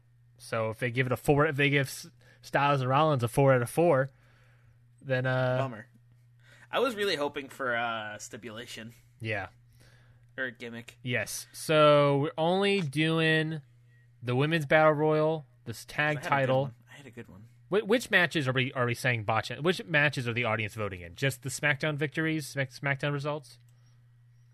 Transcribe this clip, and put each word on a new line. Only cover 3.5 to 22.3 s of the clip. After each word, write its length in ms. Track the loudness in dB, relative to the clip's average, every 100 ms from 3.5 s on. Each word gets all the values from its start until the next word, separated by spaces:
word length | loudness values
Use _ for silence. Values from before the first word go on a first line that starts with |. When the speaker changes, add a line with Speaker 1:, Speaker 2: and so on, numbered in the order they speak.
Speaker 1:
out 80 | 4
of 80 | 2
four, 400 | 2 4 4 0 _ _ _ _ _ _ _ _ _
then, 220 | -4 -2
uh, 320 | 0 0 0 0
Speaker 2:
Bummer. 280 | -2 -6 -16 _ _ _ _ _ -20 -20 -8
I 100 | -2
was 140 | -2
really 220 | -2 -2 -2
hoping 320 | -4 -6 -12
for, 260 | -8 -4
uh, 440 | -2 -2 -4 -8 -12
stipulation. 760 | -14 -14 -14 -14 -14 -14 -16 -20 -20 -12
Speaker 1:
Yeah. 280 | -6 -6 -8 -14 -20 -20 -20 -20 _ -20 -18 -8
Speaker 2:
Or 60 |
a 80 | -8
gimmick. 460 | -8 -14 -14 -16 -12
Speaker 1:
Yes. 440 | -4 -4 -4 -10 -14
So 640 | -10 2 6 8 8 6 2
we're 120 | 0 -2
only 460 | 0 2 2 0
doing 800 | -2 0 0 2 2 2 0 -6 -12 _ _ _ _ -12
the 140 | -2 0
women's 300 | 2 0 4
battle 260 | 6 6
royal, 540 | 4 2 2 2 -2 -8 _
this 200 | -14 -12 -10
tag 320 | -2 -2 -2
Speaker 2:
I 0 |
had 0 |
a 20 |
good 80 | 0
Speaker 1:
title. 340 | 0 2 0
Speaker 2:
one. 100 | 0 -8 _
I 40 | -20
had 80 | -20
a 40 |
good 180 | -18 -18
one. 140 | -18 -20 _ -4
Speaker 1:
Wh-, 180 | -2 2
which 220 | 0 4
matches 360 | 2 2 0 0
are 60 |
we, 180 | 0 0
are 100 | 0
we 100 | -2
saying 300 | 0 0 0
botch? 260 | 0 0 0 -2
Which 200 | -2 -2 0
matches 420 | 2 2 0 -4
are 60 |
the 100 | -2
audience 300 | 0 -2 -2
voting 260 | -4 -6 -8
in? 140 | -14
Just 280 | -4 -4 -4
the 60 | -8
SmackDown 460 | -4 -2 0 -2 -4
victories, 500 | -4 -4 -2